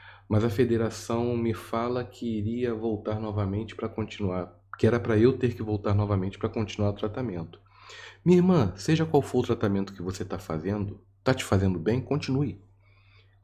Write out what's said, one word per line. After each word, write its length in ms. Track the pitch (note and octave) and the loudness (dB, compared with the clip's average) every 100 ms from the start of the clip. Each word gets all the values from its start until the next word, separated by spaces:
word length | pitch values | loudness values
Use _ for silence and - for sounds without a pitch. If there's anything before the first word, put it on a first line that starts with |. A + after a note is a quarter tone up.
| - - _ | -20 -20 _
Mas 140 | G#2+ | 2
a 60 | A#2 | 2
federação 840 | G#2 A#2 A2+ A2+ - - A#2 A#2+ A#2+ | 2 2 4 0 -4 -4 -2 0 0
me 180 | A#2 | -2
fala 520 | G#2 - A2+ A#2+ B2 B2 | -4 -4 -4 -2 -4 -6
que 320 | - A#2+ A2 | -8 -6 -2
iria 360 | G2+ A#2+ A#2+ | -2 -2 -2
voltar 460 | A2 A2+ G#2 G#2+ G#2+ | -2 -4 -4 -4 -4
novamente 560 | A2 G#2 G2+ G2 G2+ - | -4 -2 -2 -2 -6 -8
pra 140 | A2+ | -8
continuar, 640 | - G#2+ - G2 F2+ F2 - _ - | -6 -8 -4 -2 -2 -6 -12 _ 0
que 80 | A2+ | 2
era 120 | A#2 | 2
pra 180 | G#2 G#2+ | 2 4
eu 200 | A#2+ C3 | 4 4
ter 180 | B2 - | -2 -2
que 80 | |
voltar 300 | G#2+ G#2 G#2+ | -4 -2 0
novamente 440 | G2+ G#2 G2+ F#2+ - | 2 2 0 0 -4
pra 100 | A2 | -4
continuar 440 | A#2 G#2 - G2+ | -2 -4 -2 -2
o 20 | |
tratamento. 640 | G2+ G#2+ G#2+ B2 F2 E2 - _ - - - - - | 0 -4 -4 -6 -6 -10 -14 _ -20 -20 -20 -20 -2
Minha 140 | E3+ F3+ | 6 6
irmã, 360 | F3+ F3 G2+ - | 8 6 4 0
seja 280 | - D#3+ D#3+ | 0 2 4
qual 180 | D3 | 2
for 160 | C3+ B2 | 4 0
o 80 | A#2+ | 0
tratamento 440 | A#2 G#2+ G2 G2 | 0 2 0 -2
que 100 | - | -6
você 220 | F2 F#2 | -8 -6
tá 140 | F#2+ F2+ | -8 -8
fazendo, 640 | - D#2+ E2 G#2 G2 - _ _ | -4 -4 -2 -2 -4 -8 _ _
tá 100 | - | 0
te 100 | C3 | 0
fazendo 360 | - G2 F#2+ F2+ | 2 2 2 0
bem, 200 | E2 B2 | 0 0
continue. 640 | - C#3+ - C3+ C#3 G2 _ _ _ _ _ _ _ _ | 0 -4 0 -2 -2 -6 _ _ _ _ _ _ _ _